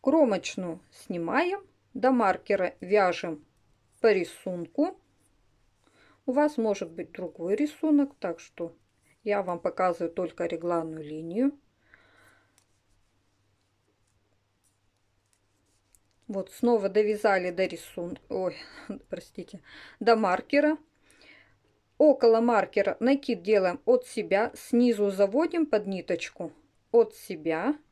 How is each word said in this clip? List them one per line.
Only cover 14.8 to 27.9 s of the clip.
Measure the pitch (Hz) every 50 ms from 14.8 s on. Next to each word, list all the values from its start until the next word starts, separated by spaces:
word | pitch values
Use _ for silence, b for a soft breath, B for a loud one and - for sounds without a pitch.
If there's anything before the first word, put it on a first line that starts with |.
| _ _ _ _ _ _ _ _ _ _ _ _ _ _ _ _ _ _ _ _ _ _ _ _ _ _ _ _ _ -
Вот, | 208 196 190 -
снова | - - - 240 240 220 196 196
довязали | 185 214 214 208 214 208 - 214 196 190 180 180
до | 175 180 190
рисунка, | 180 180 165 - - - - 170 175 - - _ _
ой, | 196 190 185 180 175 B B B B B B B
<laughs> | 202 196 _ _
простите, | - 175 - - _ - 170 - - 185 B B B B B B B B
до | 208 226 233
маркера. | 220 220 185 180 190 - _ - 285 302 302 320 - _ _ b b b b b b b b b b b b b b _ _ _ _ _ _ _ _
Около | 294 311 269 269 - 233 226 226
маркера | 233 240 233 208 190 - - 208 196 196 - -
накид | - 254 277 277 - - 233 175
делаем | 170 196 214 202 190 180 175 - _
от | - 254 247 -
себя, | - - 233 196 165 190 196 277 370 -
снизу | - - - - 240 247 247 233 202 208 202
заводим | 190 185 202 196 202 269 330 330 339 339 320
под | 302 - 208 208
ниточку | 196 190 185 - - 180 170 - - _ - 185 160 - _ _ _ _ _ _ _
от | - 240 220 214 -
себя. | - - - 196 156 151 165 160 160 180 254 302 294 _ _